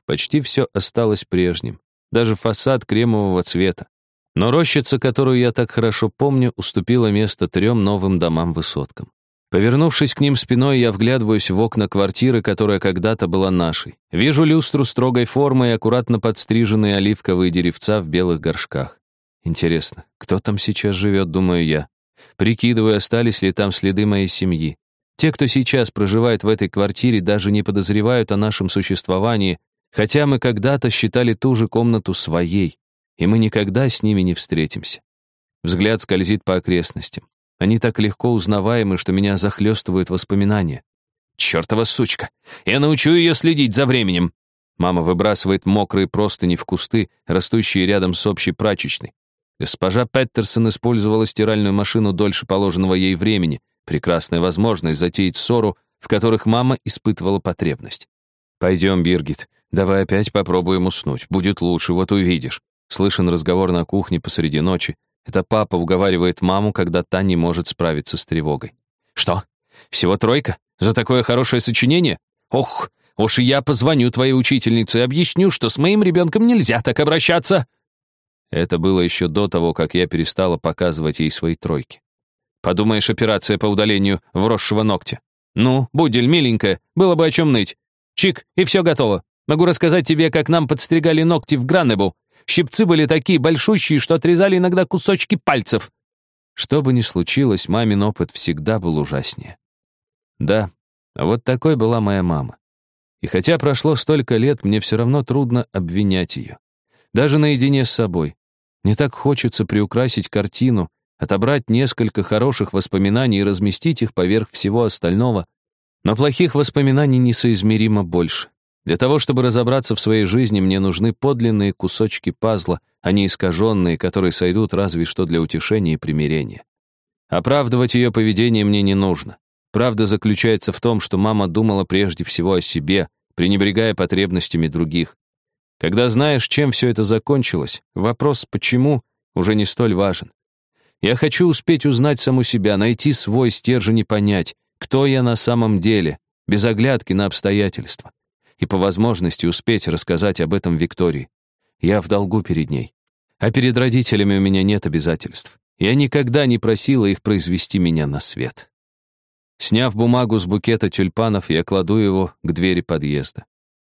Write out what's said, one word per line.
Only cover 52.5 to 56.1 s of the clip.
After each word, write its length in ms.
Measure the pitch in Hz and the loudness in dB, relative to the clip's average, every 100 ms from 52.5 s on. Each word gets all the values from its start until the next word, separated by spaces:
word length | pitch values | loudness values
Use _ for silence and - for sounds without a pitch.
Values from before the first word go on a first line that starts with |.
| 95 101 87 95 92 | 0 0 0 0 2
ей 200 | 92 90 | 0 0
времени. 460 | 104 107 85 69 - _ - | 0 0 -2 -4 -12 _ -8
Прекрасная 540 | 76 - 85 - 85 | -4 0 -2 0 -2
возможность 600 | 90 82 113 95 82 76 | 0 0 0 0 -2 -2
затеять 380 | 87 - 95 - | -2 0 -2 -2
ссору, 400 | - 120 107 - _ _ | 0 0 0 -4 _ _
в 80 | |
которых 380 | - | -4